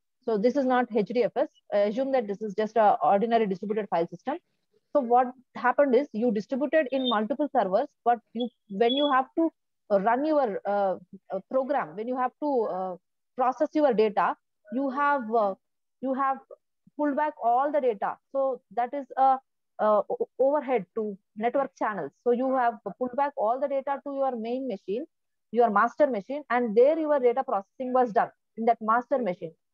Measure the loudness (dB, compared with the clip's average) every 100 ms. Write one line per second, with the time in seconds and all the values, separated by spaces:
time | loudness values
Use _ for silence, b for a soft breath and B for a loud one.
0 | _ _ -4 0 2 2 2 2 0 0
1 | -2 0 -2 0 -4 _ -4 0 0 0
2 | -2 -2 -2 -6 -6 -4 -2 4 4 4
3 | 4 2 2 2 0 -4 -4 -6 -2 -2
4 | -2 -6 -8 -8 _ _ _ _ _ -2
5 | 2 2 2 -2 _ -4 -2 2 4 4
6 | 2 -2 0 0 -2 -4 0 0 0 -2
7 | 0 0 -2 -2 -2 0 0 0 -2 _
8 | -2 -2 _ -6 -6 _ -10 0 0 2
9 | 2 2 0 0 -2 -2 _ _ 0 0
10 | 2 0 2 0 0 -2 -4 -2 0 -2
11 | -8 -20 -10 -10 -4 -4 -2 -2 -4 -8
12 | -8 -4 -4 -4 -2 0 -2 -4 -6 -10
13 | _ _ _ -2 -2 0 -2 2 2 4
14 | 2 2 0 -2 _ _ -10 -4 -4 0
15 | 0 0 0 0 0 -2 _ _ _ _
16 | -6 -2 -2 -4 -8 -20 _ _ _ -4
17 | -2 0 -2 -2 0 2 2 0 0 -2
18 | -4 -8 _ -2 -2 -4 _ -6 -4 -4
19 | -8 2 2 2 _ _ _ -2 2 2
20 | 0 -4 -4 0 0 0 0 -2 -4 -8
21 | -8 -8 _ -6 -2 -2 -4 -4 -6 -4
22 | -8 _ 0 0 0 0 0 -2 -8 -6
23 | -6 -2 -4 -2 -2 0 -2 -4 -4 -6
24 | -6 -4 -2 -4 -6 -6 -6 -8 -6 -8
25 | -8 _ _ _ _ 2 2 4 2 2
26 | 0 0 -6 -10 -4 -2 0 4 4 4
27 | 0 2 2 0 -2 -4 -6 -10 -2 0
28 | 2 2 -2 _ _ -4 0 0 2 0
29 | 0 -2 -2 -4 -8 -14 _